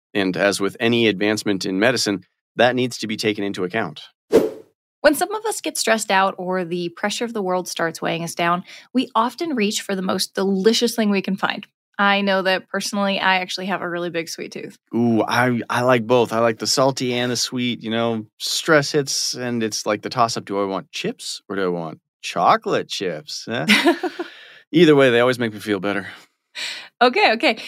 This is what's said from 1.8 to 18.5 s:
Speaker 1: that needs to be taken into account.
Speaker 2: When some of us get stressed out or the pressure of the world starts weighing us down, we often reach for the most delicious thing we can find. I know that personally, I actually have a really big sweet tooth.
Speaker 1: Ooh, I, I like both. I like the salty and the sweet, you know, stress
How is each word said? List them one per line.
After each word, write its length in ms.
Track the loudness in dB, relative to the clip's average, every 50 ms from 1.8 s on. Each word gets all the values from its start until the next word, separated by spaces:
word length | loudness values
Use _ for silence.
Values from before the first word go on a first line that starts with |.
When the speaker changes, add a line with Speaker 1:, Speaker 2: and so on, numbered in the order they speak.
| 2 2 2 2 0 -2 -2 -4 -6 _ _ _ _ _ _
Speaker 1:
that 180 | 2 2 4 4
needs 240 | 2 -2 -2 -4 -6
to 80 | -6
be 100 | -6 -6
taken 280 | -2 -2 -2 -2 -2 -4
into 180 | -4 -4 -4
account. 400 | -4 -4 -2 -4 -4 -6 -8 -14 -20 -20 _ _ _ _ 2 2 2 2 -4 -10 -18 _ _ _ _ _ _ _
Speaker 2:
When 120 | 2 2 4
some 180 | 2 0 -4
of 120 | -4 -4 -4
us 160 | -4 -4 -4
get 180 | -6 -6 -6 -2
stressed 320 | 0 0 0 0 0 2
out 240 | 2 2 2 2 0
or 280 | -4 -4 -4 -2 -2 -2
the 240 | -4 -4 -4 -4 -6
pressure 360 | -6 -6 -4 -4 -4 -4 -6
of 80 | -6
the 100 | -4 -4
world 260 | -2 -2 -2 -2 -2 -4
starts 340 | -4 -4 -4 -4 -4 -4
weighing 220 | -4 -4 -4 -4 -6
us 100 | -6 -4
down, 300 | -2 0 0 0 -2 -4 -8 -18 -20 -14 _
we 160 | -2 -2 -2 0 0
often 400 | 0 0 0 -2 -6 -6 -4 0
reach 280 | 0 0 0 0 -4
for 120 | -4 -4 -4
the 80 | -4
most 320 | -2 -2 -2 -2 -4 -4 -2
delicious 600 | -2 0 0 0 4 4 4 4 4 2 0 0
thing 140 | 0 2 2
we 120 | 2 0
can 140 | 0 -2 -2
find. 280 | -2 -2 -4 -4 -6 -12 -16 _ _ _ _ _ 0
I 240 | 2 2 2 2
know 200 | 2 2 0 2
that 260 | 2 2 0 0 -2 _
personally, 520 | -6 -6 -6 -4 -2 -2 0 0 0 0
I 160 | 0 0 0
actually 300 | 0 -2 -4 -8 -8 -6
have 140 | -4 -4 -4
a 80 | -4 -4
really 220 | -4 -4 -4 -4
big 180 | -4 -6 -6 -6
sweet 240 | -10 -12 -12 -12
tooth. 260 | -12 -12 -12 -14 -16 _ _ _ 0
Speaker 1:
Ooh, 280 | 2 2 4 4 4
I, 380 | 2 2 2 2 2 2 2 0 -2 -4
I 120 | -2 0
like 240 | 4 4 4 4 4
both. 260 | 4 4 4 4 2
I 80 | 2 2
like 180 | 2 2 2 0
the 80 | -2
salty 480 | 0 2 2 2 2 2 0 -2 -2 -2
and 160 | 0 -2 -2
the 60 | -2
sweet, 460 | -2 -4 -4 -2 -2 -2 -2 -2 -4
you 80 | -4 -4
know, 360 | -2 0 0 0 -2 -4 -6 -10 _ -10
stress 540 | -8 -6